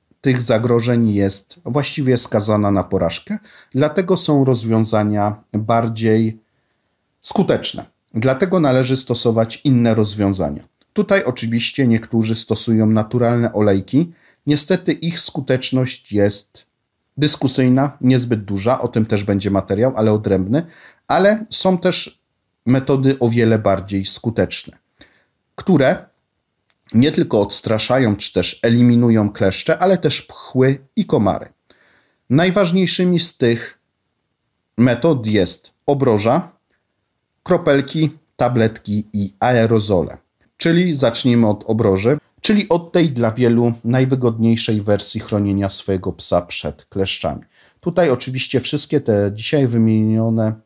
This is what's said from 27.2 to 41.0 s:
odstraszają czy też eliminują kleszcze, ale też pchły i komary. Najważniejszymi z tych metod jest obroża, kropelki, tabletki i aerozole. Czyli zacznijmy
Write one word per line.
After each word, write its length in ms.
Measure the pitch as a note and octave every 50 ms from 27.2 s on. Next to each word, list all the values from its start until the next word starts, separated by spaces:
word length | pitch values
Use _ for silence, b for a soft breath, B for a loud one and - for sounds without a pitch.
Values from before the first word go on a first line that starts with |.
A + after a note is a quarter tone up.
| D3+ - - G#2+
odstraszają 760 | G2+ G2 - - - - A2 G#2+ - - B2 C3+ C3 G#2+ G2+
czy 160 | G2+ - - -
też 280 | F#2 F2+ - - - -
eliminują 720 | A#2 A#2 A#2+ A#2+ B2 A#2+ A#2+ B2 A#2+ A2+ A2 G#2 G2+ G2+
kleszcze, 460 | - G2+ F#2+ F#2 - - - D#3+ E3
ale 200 | F3+ F#3+ F#3+ F3
też 240 | - D3 - - -
pchły 560 | - - - - - - B2+ B2+ C3+ C3+ - - _ _
i 100 | A3+ F#3
komary. 460 | - D#3+ B2+ G#2 F#2+ D#2+ - - - _ _ _ b b b b b b b b b b b b b
Najważniejszymi 880 | B2 D#3 F3+ F#3 F3+ G#3 G3 E3 F3 G3 F#3 - - - F3+ F3+ F3 E3
z 160 | - - -
tych 420 | - C3 A#2 A#2 A2+ - - - _ _ _ _ _ _ _ _ _ _ _ _ _ _ _ _ _ _ _ _
metod 500 | - A#2+ C3 A#2+ A#2 - E3+ D3 A#2+ A2
jest 440 | A2 G#2 G2+ F2+ - - - - - _ _ _
obroża, 680 | - C#3+ C3+ C3+ B2+ A2 G2+ G2+ A2+ C3 F3 E3+ - - _ _ _ _ _ _ _ _ _ _ _ _ _ _ _ _ _ _
kropelki, 680 | - F3+ E3+ E3+ D#3 C#3+ C#3 C3+ C#3 - D#3+ D#3+ D3 - - _ _ _
tabletki 680 | - B2 A#2+ B2+ A2+ A2 A2 A2 - - G#2+ G#2 G#2 G#2 - -
i 220 | G#2 G2+ F#2+ - _
aerozole. 760 | - B2 B2 A#2 A2+ A2 A#2 G#2+ G2+ G#2 G2 F2 D#2 - - - _ _ _ _ _ _ _
Czyli 380 | _ - - E3 E3+ F#3 F3+ D3+
zacznijmy 540 | C3